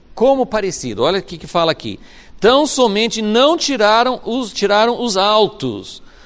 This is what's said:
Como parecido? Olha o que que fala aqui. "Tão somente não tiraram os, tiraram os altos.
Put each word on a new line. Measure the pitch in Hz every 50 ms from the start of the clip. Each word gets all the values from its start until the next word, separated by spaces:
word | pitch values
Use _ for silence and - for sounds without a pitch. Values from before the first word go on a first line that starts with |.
| _ - -
Como | - 226 269 277 269 247
parecido? | - 214 220 196 185 151 - - 123 107 98 120
Olha | 156 185 196
o | 185
que | - 180 156
que | - -
fala | - 175 165 160 151
aqui. | - - 113 92 - - - - - - - - -
"Tão | - 220 254 277 311
somente | 262 - 277 247 220 196 208 226 233 - 220
não | 214 214 214 233 269 302 339 339
tiraram | - - 277 240 214 208 214 226 240 254 247 240 -
os, | - 226 269 254 196 -
tiraram | - 202 196 202 208 220 233 240 -
os | 247 240 190 190
altos. | 190 208 214 220 208 165 - - 135 127 104 98 92 - - - - - - - -